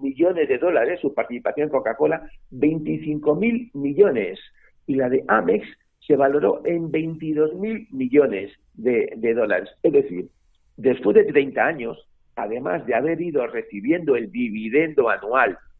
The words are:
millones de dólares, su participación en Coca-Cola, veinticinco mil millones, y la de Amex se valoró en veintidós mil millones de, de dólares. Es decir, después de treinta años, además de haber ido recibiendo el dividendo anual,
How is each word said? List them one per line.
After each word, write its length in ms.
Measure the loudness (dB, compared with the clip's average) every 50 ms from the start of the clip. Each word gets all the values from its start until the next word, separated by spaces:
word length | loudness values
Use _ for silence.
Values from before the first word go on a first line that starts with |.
millones 480 | -8 -4 0 2 2 2 2 2 0 0
de 80 | 0
dólares, 420 | 0 2 2 2 2 2 0 -2 -2
su 140 | -4 -4 -2
participación 540 | -2 -4 -4 -4 -6 -4 -4 -2 -2 -2
en 40 | 0
Coca-Cola, 560 | 0 -2 -2 -2 -2 0 0 0 0 -2 -6 -12 -20 -20 -20 -12
veinticinco 840 | -4 0 0 0 0 0 -4 -4 -6 -6 -4 -6 -6 -2 0 0 0
mil 340 | 2 2 0 0 -2 -4 -8 -8
millones, 640 | -6 -4 0 4 4 4 4 4 0 -2 -4 -6 -12 -16 -20 _ _ _ _ _ _ _
y 80 | -4 -2
la 140 | 0 0 2
de 140 | 0 0 2
Amex 400 | 2 2 2 2 2 0 0 -2 -8 -18 _ _ _ _ _
se 160 | 0 0 2
valoró 460 | 4 4 4 2 2 2 2 0 0 -2
en 240 | -2 -2 -2 -2 -2
veintidós 640 | -4 -2 -2 -4 -6 -8 -6 -4 -2 0 0 -2 -2
mil 340 | -4 -6 -6 -6 -8 -10 -10
millones 600 | -6 -6 -2 4 6 6 6 4 2 -4 -8 -10 -14 _ _ _ _
de, 400 | -4 -2 0 2 0 0 -2 -4
de 180 | -4 -2 0 0
dólares. 340 | 0 0 0 0 -2 -2 -6 -6 _ 0
Es 100 | 2 4
decir, 360 | 4 2 0 -4 -8 -10 -10 _ _ _ _ _ _ _ _ _
después 380 | -2 0 0 0 0 2 4 6
de 100 | 6 6
treinta 400 | 6 4 2 2 2 0 0 0
años, 420 | 0 0 -4 -6 -8 -10 -12 -16 _ _ _ _ _ -10
además 500 | -8 -6 -6 -6 -4 -4 -4 -4 -4 -2
de 80 | -2 -2
haber 260 | 0 0 0 -2 -2
ido 240 | -4 -2 -2 -2 -2
recibiendo 720 | -2 -4 -8 -10 -10 -10 -4 -2 0 0 0 2 0 0
el 160 | 0 0 -4
dividendo 800 | -4 -4 -4 -4 -4 -6 -4 0 0 0 0 2 2 0 2 2
anual, 500 | 0 -2 -4 -2 2 2 2 2 0 -4 -14 -20 -20